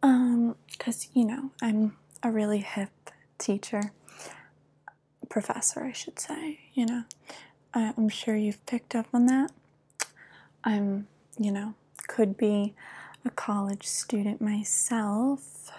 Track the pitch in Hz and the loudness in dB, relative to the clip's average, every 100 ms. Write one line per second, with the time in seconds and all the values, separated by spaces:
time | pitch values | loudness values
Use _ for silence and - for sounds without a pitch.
0 | 277 254 247 240 233 - - - - 233 | 8 6 6 4 2 0 -14 -10 -6 -4
1 | - 254 226 233 269 _ 233 214 214 - | -2 2 2 0 -6 _ 0 2 2 0
2 | _ - 240 220 214 208 196 - 196 _ | _ -4 -2 0 2 0 -2 -4 -6 _
3 | - - _ _ - 202 - 214 208 - | -20 -20 _ _ -2 -2 0 -4 -4 -6
4 | - - - - - _ _ _ - _ | -20 -18 -18 -18 -20 _ _ _ -20 _
5 | _ _ - - 202 220 - - 269 247 | _ _ -6 -4 -2 -2 -2 -2 -8 -8
6 | - - - 311 320 302 - - 226 240 | -12 -10 -8 -6 -8 -10 -8 -2 0 0
7 | 233 - - - - _ _ 247 220 - | -6 -16 -20 -20 -20 _ _ -2 -2 2
8 | 220 - - 214 214 202 - 240 - 240 | 0 0 -2 0 0 -2 -4 -6 -2 -4
9 | 226 240 240 262 285 - _ _ _ _ | 0 4 6 6 2 -2 _ _ _ _
10 | - _ - - - _ - 208 202 196 | -10 _ -20 -20 -20 _ -2 0 2 -2
11 | 208 _ _ - 208 196 208 214 _ - | -6 _ _ -2 0 0 -4 -10 _ -18
12 | - - 214 196 214 208 202 - - - | -12 0 2 4 2 4 0 -4 -18 -18
13 | - - 254 - - 208 196 196 - - | -18 -8 -8 -6 -2 -2 0 -4 -6 -6
14 | - 214 208 208 214 208 208 - - 233 | -2 -2 0 0 0 0 0 0 2 0
15 | 214 208 254 277 - - - | 0 2 2 0 -6 -18 -18